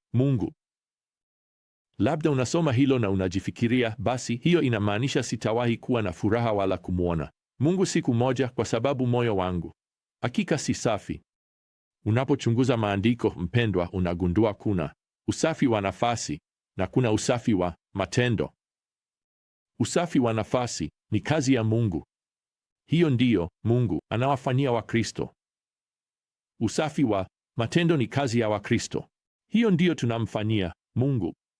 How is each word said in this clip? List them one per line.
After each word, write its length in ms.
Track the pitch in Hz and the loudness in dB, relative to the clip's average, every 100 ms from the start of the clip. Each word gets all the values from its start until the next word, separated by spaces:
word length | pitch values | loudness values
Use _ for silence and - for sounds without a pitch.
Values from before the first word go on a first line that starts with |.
| _ | _
Mungu." 380 | 120 135 131 - - _ _ _ _ _ _ _ _ _ _ _ _ _ - | 0 2 0 -4 -8 _ _ _ _ _ _ _ _ _ _ _ _ _ -2
Labda 320 | 107 156 156 | -2 0 0
unasoma 420 | 135 123 170 160 | 0 0 0 2
hilo 260 | 120 139 131 | 2 2 2
na 120 | 104 | 2
unajifikiria, 840 | 98 92 95 - - 117 127 113 110 | 0 0 -2 -6 -2 0 2 0 -2
"Basi, 380 | 101 127 - 120 | -4 -4 -4 -2
hiyo 260 | 165 170 | 2 2
inamaanisha 600 | 139 113 104 104 131 143 | 2 0 0 0 0 -2
sitawahi 540 | 123 110 113 113 120 113 | -2 -4 -2 0 0 -2
kuwa 260 | - 120 | -2 -2
na 100 | 104 | -2
furaha 400 | 85 107 113 120 | -2 0 0 0
wala 260 | 101 98 92 | 0 0 -2
kumwona 540 | - 90 87 82 73 _ _ - | -4 -2 -2 -2 -4 _ _ -2
Mungu 260 | 139 185 190 | 0 0 0
siku 280 | 170 156 | 0 0
moja 340 | 117 127 131 127 | 0 0 0 -2
kwa 160 | - | -2
sababu 420 | 110 120 131 135 127 | -2 0 0 0 0
moyo 300 | 123 120 98 | 0 0 0
wangu 360 | 90 90 80 - _ _ _ _ | -2 -2 -6 -14 _ _ _ _
hakika 360 | 123 123 196 151 | -6 -2 -2 -2
si 160 | - | -2
safi." 480 | 120 - 104 - 78 _ _ _ _ _ _ _ _ 107 | -2 0 -2 -4 -12 _ _ _ _ _ _ _ _ 0
Unapochunguza 680 | 110 135 139 - 117 127 120 | 0 2 0 2 2 2 2
maandiko, 540 | 107 98 104 120 107 | 0 2 2 2 0
mpendwa, 600 | 78 87 120 117 92 87 | -2 -2 0 2 0 -2
unagundua 600 | 95 90 87 90 87 110 | -2 -2 0 0 2 2
kuna 400 | 101 117 95 73 - _ _ - | 0 -2 -2 -4 -8 _ _ -6
usafi 380 | - - - 135 | -2 -2 0 2
wa 140 | 110 | 2
nafasi 600 | 98 92 120 117 - 73 _ _ _ - | 0 -2 -2 -2 -6 -10 _ _ _ -6
na 80 | 92 | -2
kuna 260 | - 123 | 2 2
usafi 420 | 107 - 123 120 | 0 0 -2 2
wa 220 | 98 87 82 _ | 0 0 -6 _
matendo. 580 | 98 95 - 123 107 - _ _ _ _ _ _ _ _ _ _ _ _ - | -6 -2 0 0 0 -4 _ _ _ _ _ _ _ _ _ _ _ _ -6
Usafi 380 | 123 175 170 160 | -2 0 0 2
wa 140 | 120 | 2
nafasi 580 | 113 104 127 123 - 76 _ - | 0 -2 -2 -4 -6 -8 _ -4
ni 80 | 104 | -4
kazi 340 | - 156 131 | 0 0 2
ya 100 | 131 | 2
Mungu. 400 | 110 113 113 78 - _ _ _ _ _ _ _ - | 2 0 0 -2 -8 _ _ _ _ _ _ _ -2
Hiyo 220 | 160 165 | 2 4
ndiyo 400 | 120 123 104 85 _ | 4 2 2 0 _
Mungu 360 | 110 120 117 80 - | 0 0 0 -2 -4
anawafanyia 640 | 110 131 139 - 127 139 | -2 -2 -2 0 0 0
Wakristo. 600 | 117 107 117 110 - 127 _ _ _ _ _ _ _ _ _ _ _ _ - | -2 -2 -2 -2 -4 -10 _ _ _ _ _ _ _ _ _ _ _ _ -4
Usafi 440 | 110 - 156 151 | -4 -2 -4 0
wa 240 | 135 101 95 _ _ - | 0 0 -4 _ _ -6
matendo 380 | 113 165 170 165 | -2 0 2 2
ni 100 | 113 | 0
kazi 340 | - 139 117 | -2 0 0
ya 80 | 110 | 0
Wakristo. 600 | 104 - 117 - - - _ _ _ _ | -2 0 -2 -2 -8 -10 _ _ _ _
Hiyo 200 | 214 233 | 0 2
ndiyo 240 | 170 180 | 4 2
tunamfanyia 800 | 156 120 117 110 110 107 110 90 - _ - | 0 -2 -2 -4 -2 0 0 -2 -6 _ -2
Mungu. 380 | 135 131 85 - _ _ | 0 0 -4 -6 _ _